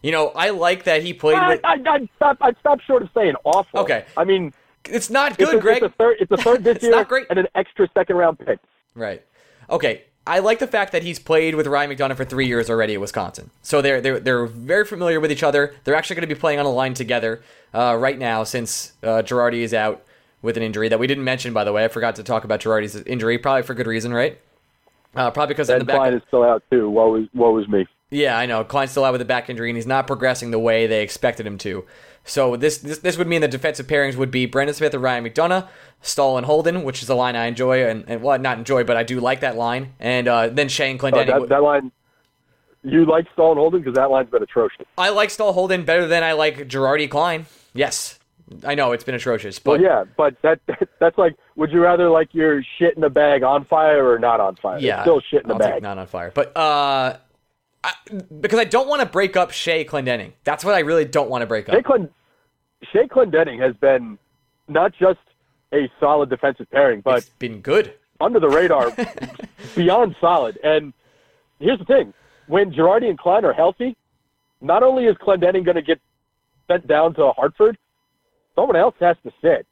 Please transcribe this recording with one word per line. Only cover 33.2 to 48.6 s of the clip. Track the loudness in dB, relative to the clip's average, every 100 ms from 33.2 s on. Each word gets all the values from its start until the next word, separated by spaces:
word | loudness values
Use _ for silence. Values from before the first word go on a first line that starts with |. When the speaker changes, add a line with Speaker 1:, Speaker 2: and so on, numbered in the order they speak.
| -2
Speaker 1:
mean | 0
the | -2
defensive | -2 -6 -6 -4
pairings | -2 0 -2
would | -4
be | -2 -2
Brandon | -2 -2 0
Smith | -2
and | 0
Ryan | -2 -2 -4
McDonough, | -2 0 -2 -4 -20 -20 _
Stahl | -8 -2 0 0
and | 0
Holden, | 0 0 -2
which | -6 -8
is | -2
a | 0
line | 0 -2
I | -4
enjoy, | -2 0 2 0
and, | -2 -8
and, | -6
well, | -2 0
not | -2 -6
enjoy, | -2 -2
but | 2 0
I |
do | -2 -2
like | -2 -2
that | -4 -4
line. | -4 -4 -8 -8
And, | -2 0 2
uh, | 2 0
then | -2 -4
Shea | -2 -4
and | -2
Speaker 2:
Oh, | 0
Speaker 1:
Clendening | 2 2
Speaker 2:
that, | 0
Speaker 1:
would | 2
Speaker 2:
that | 2
line, | 4 2 -2 _ _ _ _ _ _ _ _ _
you | 0 2 4
like | 2 0
Stahl | 2 4
and | 4
Holden? | 2 0
'Cause | 0 0
that | 2
line's | 2 0
been | -2
atrocious. | -2 0 -2 -4 -14 -2
Speaker 1:
I | 0
like | 2 -2
Stahl | 0 0
Holden | 0 0 -2
better | 0 0 2
than | 0
I | 0
like | 0 0 -2 -8
Girardi | -2 0 0 0
Klein. | 0 0 -2 -10 _ _
Yes. | -4 -2 -2 -10 -16 _ _ _ -12